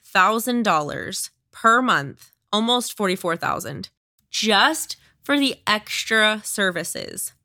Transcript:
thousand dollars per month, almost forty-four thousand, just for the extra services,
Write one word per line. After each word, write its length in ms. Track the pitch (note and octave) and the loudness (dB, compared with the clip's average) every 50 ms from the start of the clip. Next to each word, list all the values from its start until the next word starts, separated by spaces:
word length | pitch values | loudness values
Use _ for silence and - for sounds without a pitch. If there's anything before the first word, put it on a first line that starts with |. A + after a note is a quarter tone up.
| _ | _
thousand 600 | - - G3+ F#3 G3 A3 A#3+ A3+ B3 B3 A#3+ A#3 | -2 2 4 4 4 4 2 0 0 0 0 2
dollars 680 | G3 F3 D#3 D3+ D3 C#3+ - - - F#3+ - - - - _ _ _ | 2 2 2 0 -2 -6 -8 -8 -8 -8 -8 -10 -10 -12 _ _ _
per 300 | _ - - A3+ A3+ A#3+ | _ 0 4 4 4 6
month, 520 | B3+ B3 G3 D#3 C#3 C#3 - - - - _ _ _ _ | 4 4 2 2 0 -2 -8 -14 -20 -20 _ _ _ _
almost 460 | - G#3 A3 A3+ B3 B3 A#3 - - - | -2 0 2 2 2 0 0 -4 -4 -2
forty-four 400 | G#3+ F#3+ F3+ F#3 - F3 E3 E3+ | -2 -2 -2 -2 -2 -4 -4 -2
thousand, 520 | - - D#2 - - - D3 - - - _ _ _ _ _ _ _ _ | -2 -4 -4 -4 -6 -8 -10 -10 -12 -14 _ _ _ _ _ _ _ _
just 680 | - - - G#3+ G#3+ G3 A3 C#4 D#4+ D#4 - - - - _ _ _ _ _ | -6 -2 0 2 4 4 4 4 2 0 -4 -8 -10 -14 _ _ _ _ _
for 160 | - C#4 C#4+ | 0 0 2
the 220 | C#4 C4+ - - _ | 2 0 -2 -2 _
extra 760 | - G#3 G#3+ G#3+ - - - - - A3+ A3 G#3+ G#3+ G#3+ G#3+ G#3 | 0 0 0 -2 -4 -8 -6 -4 0 2 4 4 4 2 0 -4
services, 880 | - - - G3+ F#3+ F3 E3+ E3 - - - - - - - - - - _ _ | -6 -4 -2 -2 0 -2 -2 -6 -6 -8 -8 -10 -10 -10 -10 -12 -12 -12 _ _